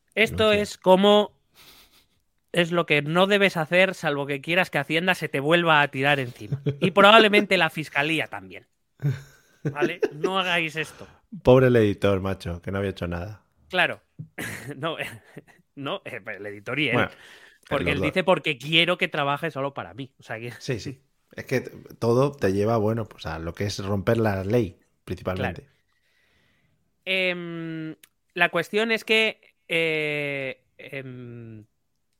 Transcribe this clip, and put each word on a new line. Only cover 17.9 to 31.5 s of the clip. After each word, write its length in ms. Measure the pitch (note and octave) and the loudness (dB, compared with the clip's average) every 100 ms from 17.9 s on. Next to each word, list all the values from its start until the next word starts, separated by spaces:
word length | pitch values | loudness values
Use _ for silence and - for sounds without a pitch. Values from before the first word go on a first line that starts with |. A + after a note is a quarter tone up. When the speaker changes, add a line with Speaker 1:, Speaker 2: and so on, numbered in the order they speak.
Speaker 1:
él 40 | C#3+ | -2
Speaker 2:
dos. 80 | - | -2
Speaker 1:
dice, 180 | F#3+ | 0
"Porque 320 | F3 F3 E3 C3+ | 2 2 0 -6
quiero 400 | C#3 E3 E3+ F3+ | 0 2 2 0
que 120 | F3 | -4
trabaje 420 | D#3 C#3+ C#3+ E3 | -2 -2 -2 -4
solo 240 | C#3 C#3 | -6 -6
para 180 | C3+ F2+ | -6 -10
mí". 180 | G2+ C3+ _ | -12 -16 _
O 40 | |
sea 160 | - A2+ | -14 -12
que 140 | A#2+ A2+ | -12 -10
Speaker 2:
Sí, 180 | - A#2 | -8 -6
sí. 220 | F#2+ - _ _ _ | -8 -14 _ _ _
Es 120 | - - | -16 -4
que 140 | B2+ | -4
t-, 320 | - - - - | -4 -12 -20 -2
todo 340 | A2+ A#2+ C#3+ | 2 4 2
te 200 | C#3+ G2 | 2 0
lleva, 240 | G2 G#2 A#2 | 2 2 2
bueno, 260 | G#2 A2+ G#2+ | 2 0 -4
pues 200 | - - | -10 -10
a 120 | D#2+ | -8
lo 120 | E2 | -8
que 120 | - | -6
es 200 | G2+ - | -6 -4
romper 340 | G2 G2+ F#2+ A2+ | -4 -2 0 2
la 240 | A2 F#2+ | 2 0
ley, 340 | F#2+ A#2+ F#2+ - _ _ | 0 0 0 -6 _ _
principalmente. 580 | - F2+ - F#2 B2 F2 | -12 -8 -6 -4 -6 -8
Speaker 1:
Claro. 120 | - _ _ _ _ _ _ _ _ _ _ _ _ _ | -16 _ _ _ _ _ _ _ _ _ _ _ _ _
Em, 920 | - F#3+ F#3 F3 E3+ E3+ E3 D#3+ D#3+ D#3 _ _ _ | -6 -2 -2 -4 -6 -10 -8 -8 -10 -12 _ _ _
la 140 | F3+ E3+ | -2 0
cuestión 400 | E3+ D#3+ G#3 A3+ | 0 -2 -2 -2
es 120 | A3 | -2
que, 360 | - A3 A3 - _ _ - | 0 0 0 -4 _ _ -6
eh, 920 | E3 E3 D#3 D3+ D3 C#3+ C#3 C3 - _ - | -2 0 -2 -4 -4 -4 -6 -8 -12 _ -20
em, 840 | B2 C#3 C3 B2+ B2 A#2+ A2+ | -16 -14 -14 -14 -16 -16 -16